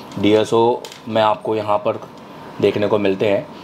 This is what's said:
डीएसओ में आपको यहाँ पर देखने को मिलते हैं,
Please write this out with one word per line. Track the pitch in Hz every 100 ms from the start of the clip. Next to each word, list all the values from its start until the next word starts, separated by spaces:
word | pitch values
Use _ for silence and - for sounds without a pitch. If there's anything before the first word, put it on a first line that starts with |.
| - -
डीएसओ | 101 107 104 113 120 123 - - 120
में | 110
आपको | 107 107 113 110
यहाँ | 107 104
पर | - - - - - - - -
देखने | 104 101 104
को | 107
मिलते | 98 95 110
हैं, | 101 - -